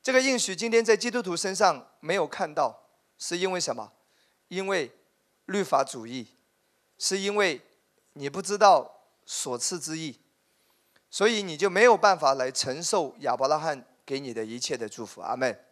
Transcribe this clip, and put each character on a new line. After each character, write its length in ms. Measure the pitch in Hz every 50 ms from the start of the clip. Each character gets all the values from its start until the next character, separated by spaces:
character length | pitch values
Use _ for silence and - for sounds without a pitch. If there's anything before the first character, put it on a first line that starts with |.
这 120 | _ - 262
个 100 | 254 262
应 160 | 269 262 240
许 160 | - - 190
今 160 | 165 220 233
天 140 | 226 233 226
在 120 | 214 233
基 140 | 262 240 240
督 100 | 220 240
徒 160 | 202 185 175
身 160 | 165 - 196 190
上 320 | 175 214 185 156 131 120 _ _ _
没 160 | - 151 180
有 100 | 202 165 143
看 260 | - - 196 160 151
到， 300 | 160 143 120 110 - _ _ _ _ _ _ _ _
是 180 | - - 175 180
因 120 | 185 185
为 80 | 185 180
什 160 | 156 - 120
么？ 160 | 110 107 104 _ _ _ _ _ _ _ _ _ _ _
因 220 | _ 180 180 190 190
为 240 | 196 180 143 117 - _ _ _ _ _ _ _ _ _ _
律 180 | - 185 202 190
法 180 | - - 135 135
主 240 | - - 131 113
义， 220 | 117 123 131 113 - _ _ _ _ _ _ _ _ _ _ _ _ _
是 220 | _ - - 196 196
因 160 | 196 202 202
为 260 | 208 202 185 151 123 - _ _ _ _ _ _ _ _ _ _
你 180 | 147 139 139
不 100 | 143 185
知 160 | 190 - 202
道 320 | 202 214 202 180 - 113 - - - _ _ _ _ _
所 340 | - - - - 139 123 120
赐 220 | - - 185 175
之 180 | 139 151 156 160
义， 220 | 160 151 117 _ _ _ _ _ _ _ _ _ _ _ _ _ _ _ _ _ _ _
所 160 | - - 196
以 160 | 220 240 214 196
你 140 | 185 160
就 120 | 143 180 196
没 140 | 175 190 220
有 140 | 247 226
办 200 | 185 226 208 190
法 180 | 165 156 139 135
来 180 | 139 127 131 131
承 280 | - - 185 127 151
受 360 | 170 - - 196 160 131 - -
亚 160 | 143 135 120
伯 120 | 127 135 135
拉 100 | 151 151
罕 260 | 151 160 147 135 120 _ _ _ _
给 160 | - 139 135
你 120 | 143 131 117
的 120 | 113 110
一 160 | 110 113 123
切 160 | - - 147
的 120 | 120 113 107
祝 160 | - - 113
福。 160 | 101 - -
阿 140 | 87 92 117
们。 240 | 123 131 127 107 - _ _